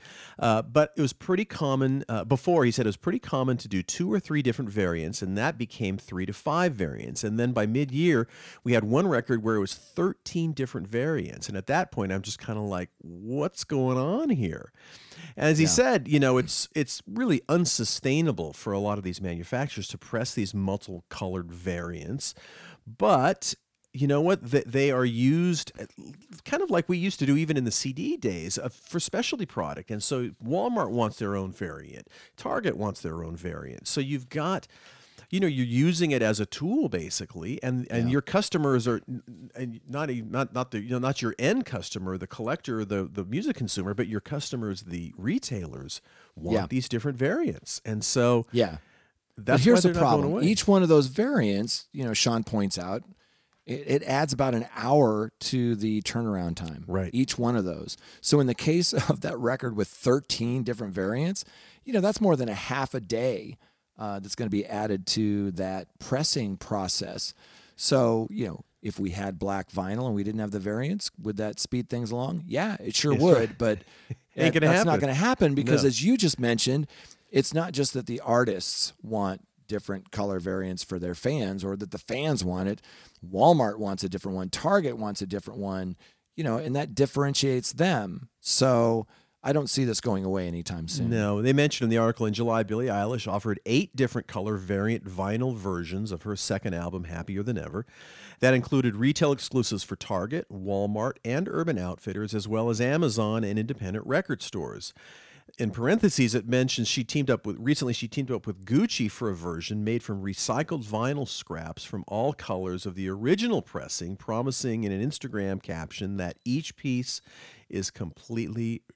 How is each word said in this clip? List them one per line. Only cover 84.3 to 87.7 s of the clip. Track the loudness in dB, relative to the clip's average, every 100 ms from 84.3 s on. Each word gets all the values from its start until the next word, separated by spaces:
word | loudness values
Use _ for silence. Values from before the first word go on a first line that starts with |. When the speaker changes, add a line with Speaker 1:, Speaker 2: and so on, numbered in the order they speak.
| -4
Speaker 2:
one. | -4
Target | -4 2 2 2 -4
wants | -6 -6
a | -6
different | -6 -8 -8
one, | -6 -4 -6 -8 -14 _ _ -6
you |
know, | -2 -2
and | -2
that | -2 -4
differentiates | 2 2 2 0 2 2 2 0